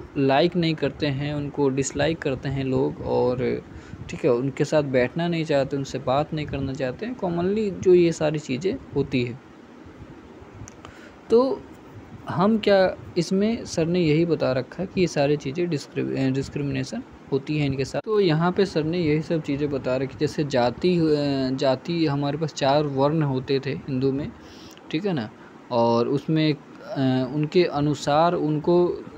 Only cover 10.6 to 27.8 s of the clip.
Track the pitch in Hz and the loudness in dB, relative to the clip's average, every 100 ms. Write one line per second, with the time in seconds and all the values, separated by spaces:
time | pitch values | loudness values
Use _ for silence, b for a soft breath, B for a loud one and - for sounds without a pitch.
10.6 | - - B B B B - 226 269 - | -18 -18 B B B B 2 4 4 0
11.6 | - - - - - - - - 196 220 | -8 -20 -20 -20 -18 -16 -8 0 2 2
12.6 | 208 196 185 - - - 165 190 208 233 | 4 4 4 0 -6 -4 0 2 0 -2
13.6 | 95 - 165 180 160 151 170 151 135 131 | -4 -2 0 2 4 4 2 2 0 0
14.6 | 123 - 190 - 170 - 143 147 143 156 | -4 -8 -6 0 0 2 2 2 -2 -4
15.6 | 175 147 - 135 131 131 135 135 135 147 | -2 -2 -4 -6 -4 0 0 0 -4 -6
16.6 | 143 135 131 233 - - - 139 139 151 | -4 -4 -6 -8 -12 -18 -4 -4 -2 -2
17.6 | 143 135 - 143 220 214 190 156 175 180 | 0 -2 -4 -4 0 2 4 4 2 2
18.6 | 190 165 156 175 160 151 156 170 156 139 | 0 0 0 0 2 0 0 -4 -2 -2
19.6 | 147 139 131 127 135 - 147 - 147 135 | -2 -2 -2 -2 -2 -2 -2 -2 0 2
20.6 | 120 120 180 175 160 147 143 139 131 135 | 2 2 0 2 4 2 2 0 0 0
21.6 | 139 131 - 170 156 143 143 147 160 - | 2 0 -2 0 0 0 -2 -2 -4 0
22.6 | 139 147 151 135 139 160 147 131 131 135 | 2 2 2 2 2 2 0 0 0 -2
23.6 | 135 - - 131 135 135 170 - B B | -2 -8 -4 0 0 0 -6 -10 B B
24.6 | B B - 156 202 160 107 - B - | B B -8 -4 -2 -2 -4 -10 B -20
25.6 | - 123 117 117 120 143 - 156 156 139 | -4 2 4 4 2 0 0 2 2 0
26.6 | - - - 151 131 131 127 147 151 185 | -6 -20 -10 -2 2 2 0 -2 0 2
27.6 | 175 143 | 2 2